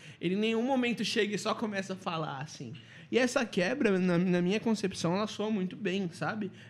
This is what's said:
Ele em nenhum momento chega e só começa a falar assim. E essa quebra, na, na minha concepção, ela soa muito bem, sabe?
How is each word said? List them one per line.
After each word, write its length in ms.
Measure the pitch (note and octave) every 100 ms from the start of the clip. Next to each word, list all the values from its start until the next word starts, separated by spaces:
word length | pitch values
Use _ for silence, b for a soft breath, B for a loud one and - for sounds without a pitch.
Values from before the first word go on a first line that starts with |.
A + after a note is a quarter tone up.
| D3+ B
Ele 140 | F3
em 40 | G3
nenhum 240 | A3 A3+
momento 400 | B3+ C4 A#3+ A3+
chega 300 | G3+ A#3 G#3
e 40 | G3
só 160 | A3
começa 400 | - A3 G3 G3
a 20 | F#3
falar 460 | F#3+ E3 D3+ C#3
assim. 320 | D3+ - A#2+ - B B B
E 80 | G#3+
essa 280 | B3+ C4+ A3
quebra, 520 | F#3+ F3 D4 G#3 F#3
na, 200 | F#3 F3
na 240 | F#3 F3
minha 180 | F3+ G#3+
concepção, 560 | A#3 G#3+ F#3 - E3 F#3+
ela 100 | G#3+
soa 240 | - G#3+
muito 240 | A3 F3+
bem, 340 | - G3 F#3+ F3+
sabe? 380 | - D#3+ G#3+ F#3 B B